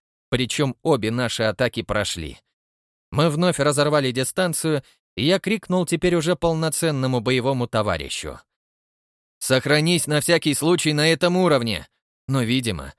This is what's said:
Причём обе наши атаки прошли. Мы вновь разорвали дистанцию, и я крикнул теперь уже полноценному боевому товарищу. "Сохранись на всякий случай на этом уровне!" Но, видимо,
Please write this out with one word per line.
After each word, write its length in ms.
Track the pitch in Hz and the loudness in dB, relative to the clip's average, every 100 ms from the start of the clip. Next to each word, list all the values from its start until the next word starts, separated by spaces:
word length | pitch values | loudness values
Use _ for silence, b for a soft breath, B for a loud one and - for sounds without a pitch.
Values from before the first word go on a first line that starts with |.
| _ _ _ | _ _ _
Причём 460 | 127 123 - 143 120 | -2 -2 -2 -2 -2
обе 300 | - 143 107 | 0 0 0
наши 320 | 117 120 - | -2 -2 -2
атаки 380 | 110 104 123 - | -2 0 -2 -2
прошли. 580 | 92 104 98 - 76 - _ _ _ _ _ _ _ | -4 -2 -4 -6 -10 -12 _ _ _ _ _ _ _
Мы 180 | 120 160 | 0 0
вновь 300 | 147 180 160 | 2 0 0
разорвали 520 | 143 143 147 147 131 | 0 2 2 2 0
дистанцию, 720 | 123 131 - 180 160 160 147 b b _ - | -2 -4 -2 -2 -2 -2 -2 b b _ -4
и 80 | |
я 160 | 131 190 | 0 0
крикнул 460 | - 214 - 180 175 | 0 -4 -2 -2 0
теперь 300 | 165 180 175 | 0 0 2
уже 200 | 156 180 | 0 0
полноценному 840 | 170 160 160 - 165 143 131 127 | 0 0 -2 0 0 0 0 0
боевому 480 | 107 127 123 135 120 | 0 0 0 -2 -2
товарищу. 720 | 110 104 82 71 - 78 64 _ _ _ _ _ _ _ _ _ - | -2 0 -2 -4 -8 -10 -12 _ _ _ _ _ _ _ _ _ -10
"Сохранись 680 | - 131 135 151 156 175 147 | 0 0 4 2 4 2 2
на 140 | 151 | 0
всякий 320 | 139 170 160 | 2 2 2
случай 400 | 135 156 175 156 | 0 2 2 2
на 180 | 147 156 | 0 2
этом 260 | 160 175 180 | 2 2 2
уровне!" 500 | 185 143 117 95 - _ _ _ - | 4 2 0 -4 -8 _ _ _ -4
Но, 160 | 135 | 0
видимо, 500 | 113 127 123 87 69 | 2 0 0 -4 -8